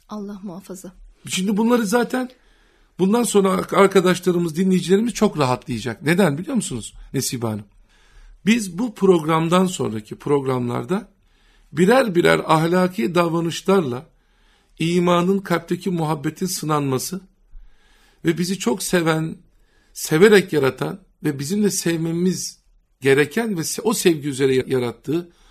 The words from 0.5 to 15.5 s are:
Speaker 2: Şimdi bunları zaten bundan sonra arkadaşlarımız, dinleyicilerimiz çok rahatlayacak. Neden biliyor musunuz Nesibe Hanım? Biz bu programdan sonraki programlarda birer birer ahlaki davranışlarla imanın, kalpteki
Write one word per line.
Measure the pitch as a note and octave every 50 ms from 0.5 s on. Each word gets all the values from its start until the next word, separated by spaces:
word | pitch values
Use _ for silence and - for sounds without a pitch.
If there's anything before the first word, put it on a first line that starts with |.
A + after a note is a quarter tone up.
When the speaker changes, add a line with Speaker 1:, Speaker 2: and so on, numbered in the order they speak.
| E3 F#3+ - - F3+ F3 - F3+ - - - - _ _ - C3
Speaker 2:
Şimdi | - F#3 F#3 G#3 G#3
bunları | G3+ A3+ A#3 A#3+ A#3 A3+
zaten | F3+ A3 B3 A#3 A#3 B3+ B3+ B3+ B3 - _ _ _ _ _ _ _ _ _ _ _ _ -
bundan | F#3 F#3+ G#3+ A#3+
sonra | A#3+ - - G3+ F#3+ G3 F#3 F#3 - -
arkadaşlarımız, | - G3+ G3 F#3+ G3 G3 E3+ F#3 F3 F3+ - F#3+ F3+ F3 F3 E3 D3
dinleyicilerimiz | E3 F#3+ F#3+ F#3 F3 D3 D#3+ F#3+ G3+ A#3 A#3+ -
çok | - G#3+ G3+ F3+ D3+
rahatlayacak. | C#3 B2+ B2+ B2 - - A#2+ A2 A2+ B2 A2 -
Neden | - D3 F3 F3+ G3+ D#3 C#3 D3+
biliyor | G3 E4 C#4
musunuz | G#3 - - C3+ A2+ - - - - - - -
Nesibe | C#3 - - C3+ A#2 A#2+
Hanım? | A2 G#2+ G#2 G2+ _ _ _ _ _ _ _ _ _ _ - - - - _ -
Biz | F#3+ A#3 A#3+ G#3 F#3+ E3 F3
bu | B3+ A#3+ -
programdan | - F#3+ F#3+ F3+ E3 D3+ D#3 E3 D#3+ E3 E3 F3 F#3 F#3+
sonraki | F3+ F3+ - B2+ A2+ G#2+ A2 G#2+ - -
programlarda | - - C#3+ C#3+ C#3+ C3 C3+ C3 B2+ B2 A#2+ B2 B2 A#2+ B2 - G#3+ G3 - _ _ _ _ _ _ _ _ _ _ _ _
birer | - D3 F3 F#3+ B3 C4+ C4 A3 E3
birer | F3 E3 D#3+ E3 D#3 -
ahlaki | - D#3+ D#3 D#3+ E3+ F3 F#3 F#3 F3+ F#3 A3 A3+ G3+ E3
davranışlarla | F3+ F3 E3 D#3+ E3+ E3 E3+ - - - F#3+ G3 G3 D#3+ B2+ A#2+ B2+ D#3 _ _ _ _ _ _ _ _ _ _ _ _ _ _ -
imanın, | D#3 E3 F3 F3+ F3 F3 F3 F3 F3 F#3 G3 G3
kalpteki | G3 -